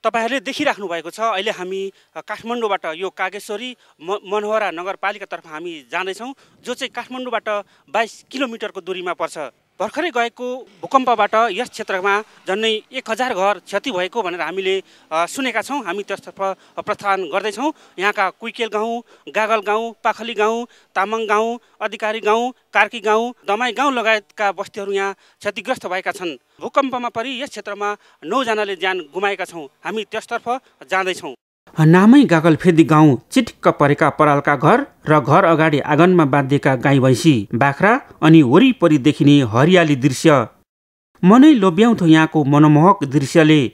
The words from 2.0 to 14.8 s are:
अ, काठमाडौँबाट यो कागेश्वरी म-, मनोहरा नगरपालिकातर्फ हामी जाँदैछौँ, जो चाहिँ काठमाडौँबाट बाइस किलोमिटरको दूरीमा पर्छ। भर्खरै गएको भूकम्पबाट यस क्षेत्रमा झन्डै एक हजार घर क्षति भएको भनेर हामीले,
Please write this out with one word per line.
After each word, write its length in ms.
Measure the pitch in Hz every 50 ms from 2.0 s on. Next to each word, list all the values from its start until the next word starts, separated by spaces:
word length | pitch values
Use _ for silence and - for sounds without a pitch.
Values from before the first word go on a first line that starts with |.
| _ _ _
अ, 60 | 160
काठमाडौँबाट 640 | - - 214 - - 226 240 240 226 214 196 180 -
यो 240 | 170 156 165 190 185
कागेश्वरी 680 | _ - 190 185 185 208 - - 208 208 240 254 247 _ _ _ _ _
म-, 180 | 156 170 202 202 - 185
मनोहरा 440 | 196 214 208 208 214 220 214 190
नगरपालिकातर्फ 760 | 160 165 180 196 190 - - 196 208 208 202 _ - 170 _ 165
हामी 380 | 156 156 170 175 165 151 131 120
जाँदैछौँ, 420 | 127 170 185 190 190 185 226 262 277 _ _ _ _ _ _
जो 80 | 214 247
चाहिँ 180 | - 269 240
काठमाडौँबाट 580 | _ 240 233 - 254 262 254 247 233 208 _ 226 208 208 196 _ _ _ _ _
बाइस 360 | 135 202 226 208 - - _ _
किलोमिटरको 500 | - 262 285 240 226 220 220 208 180 190
दूरीमा 320 | 175 170 185 185 180 180 170
पर्छ। 240 | _ 175 - - 175 147 123 _ _ _ _ _ _
भर्खरै 300 | 185 214 - 277 330 349
गएको 560 | 247 240 233 233 _ - 247 247 247 262 226 _ _ _
भूकम्पबाट 540 | - - - 262 254 254 240 214 208 208 -
यस 340 | 220 233 - 180 190 247 254
क्षेत्रमा 520 | - - 220 - 196 185 180 202 196 208
झन्डै 640 | 220 _ _ _ _ - 185 208 220 226 220 214 - _
एक 180 | 254 262 240 -
हजार 240 | 220 208 254 254 240
घर 260 | 180 185 202 208 180
क्षति 320 | _ - 196 202 _ 277
भएको 300 | 220 180 180 185 - 240
भनेर 200 | 208 175 170 180
हामीले, 420 | 160 151 175 190 190 190 190 190